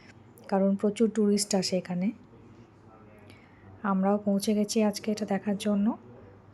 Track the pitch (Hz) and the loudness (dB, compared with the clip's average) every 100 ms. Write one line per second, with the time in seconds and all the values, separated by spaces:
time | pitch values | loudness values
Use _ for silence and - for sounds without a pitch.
0 | - - - - - 196 196 196 208 208 | -20 -20 -20 -18 -2 0 2 2 0 2
1 | 220 220 208 202 - 196 175 180 175 175 | 0 2 2 2 2 0 0 -4 -4 -4
2 | 196 - - - - - - - - - | -4 -4 -18 -20 -20 -20 -20 -20 -20 -20
3 | - - - - - - - - 208 190 | -20 -20 -20 -20 -20 -20 -20 -6 -2 0
4 | 190 208 208 196 208 208 208 226 208 208 | 2 2 0 0 0 0 0 2 0 0
5 | - 214 208 190 208 196 208 202 208 330 | -4 -4 -2 -4 -2 -2 0 2 0 -2
6 | - - - - - | -10 -20 -20 -20 -20